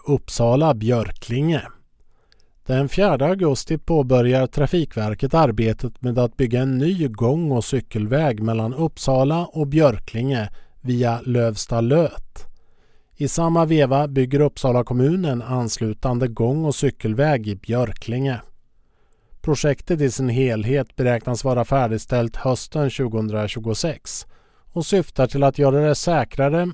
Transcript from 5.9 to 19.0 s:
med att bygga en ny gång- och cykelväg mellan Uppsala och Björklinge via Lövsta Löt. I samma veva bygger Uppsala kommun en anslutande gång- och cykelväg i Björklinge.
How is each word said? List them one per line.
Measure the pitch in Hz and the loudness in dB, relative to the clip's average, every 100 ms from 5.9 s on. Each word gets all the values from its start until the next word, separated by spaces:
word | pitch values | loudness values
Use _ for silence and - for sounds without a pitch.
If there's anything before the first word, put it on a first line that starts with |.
| - | -4
med | 123 120 | -2 0
att | 120 - | 0 0
bygga | 123 120 | 0 0
en | 135 131 | 0 0
ny | 156 190 143 | 0 0 -2
gång- | 107 120 156 160 | 0 0 0 0
och | 123 | -2
cykelväg | - 127 - 110 107 135 156 107 | 0 -4 -2 -4 0 0 0 0
mellan | 110 113 113 | -2 0 -2
Uppsala | 131 165 - 135 131 139 165 175 | -2 -4 -2 0 2 2 0 -2
och | 160 143 | -4 0
Björklinge | 151 147 107 - 113 131 135 214 - - - | 4 4 2 -6 -4 -2 -2 -4 -10 -18 -12
via | 127 120 120 113 | -4 0 0 0
Lövsta | 127 120 117 107 - 117 | -2 0 0 -2 -4 -2
Löt. | 117 156 160 - - - - - - - _ - _ - | 2 2 2 -4 -14 -12 -14 -14 -20 -20 _ -20 _ -6
I | 143 | -4
samma | - 165 170 | 0 2 2
veva | 160 160 135 135 147 | 4 4 4 2 0
bygger | 135 127 139 | 0 0 2
Uppsala | 147 - 135 123 | 2 2 0 2
kommun | 120 123 135 185 | 2 2 2 2
en | 165 120 | -2 -4
anslutande | 123 127 117 - 110 107 131 123 123 | -4 -4 -2 -2 -4 -2 -2 0 -2
gång- | 110 117 151 | 0 0 0
och | 156 | -2
cykelväg | - 139 - 113 110 151 135 107 | 0 -2 -2 -4 0 2 2 -2
i | 98 | -8
Björklinge. | - 120 117 104 - 120 139 113 - - _ _ _ _ | -2 -2 -2 -4 -6 -2 -2 -4 -10 -20 _ _ _ _